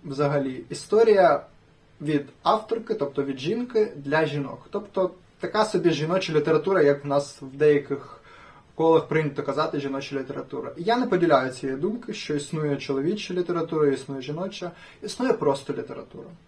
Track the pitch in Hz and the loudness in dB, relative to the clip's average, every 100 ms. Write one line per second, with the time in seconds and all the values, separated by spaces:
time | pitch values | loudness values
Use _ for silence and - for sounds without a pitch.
0 | - 135 143 143 131 127 - - - 214 | -8 -2 0 2 -2 -6 -10 -12 0 4
1 | 226 196 170 143 - _ _ _ _ _ | 6 8 6 4 -2 _ _ _ _ _
2 | 147 147 139 _ 170 214 - 233 - 214 | -2 -2 -2 _ 2 2 0 -6 -4 -4
3 | 143 - 135 131 143 233 247 220 208 147 | -2 -2 -4 -4 -4 -4 -2 0 -2 -4
4 | 139 156 151 143 127 - - 202 - 196 | -2 0 0 -2 -6 -10 -10 -10 -6 -2
5 | 185 - _ _ 180 214 214 175 165 143 | -2 -4 _ _ -4 0 0 2 2 0
6 | 156 185 175 151 147 156 185 190 143 143 | 0 -2 2 0 2 2 4 4 4 4
7 | 143 139 143 - 135 139 151 143 - 139 | 0 -2 -2 -14 -16 2 4 4 2 -8
8 | - - - - - - _ - 160 160 | -8 -20 -20 -20 -20 -20 _ 0 4 4
9 | 156 156 151 143 143 135 160 147 139 135 | 4 0 0 -4 -4 -2 -2 -2 -4 -6
10 | 139 139 131 139 - 135 127 - 175 240 | -6 -8 -6 -10 -8 -10 -10 -6 0 0
11 | 254 175 165 139 127 - 135 135 185 233 | 2 2 6 4 4 -4 -6 -2 -4 -4
12 | - 202 - 147 143 156 151 139 - 135 | -8 -10 -4 -4 -4 -4 -2 -2 -2 -2
13 | 151 208 - 180 175 170 165 156 147 131 | 0 -4 -4 -4 -2 -4 -2 2 2 2
14 | - 135 131 156 196 - 175 - - - | -6 -10 -8 -6 -8 -8 -12 -12 -20 -14
15 | 208 - 254 - 143 135 - 135 - - | -12 -4 0 2 2 0 -4 -8 -8 -12
16 | - - - 170 | -14 -16 -16 -20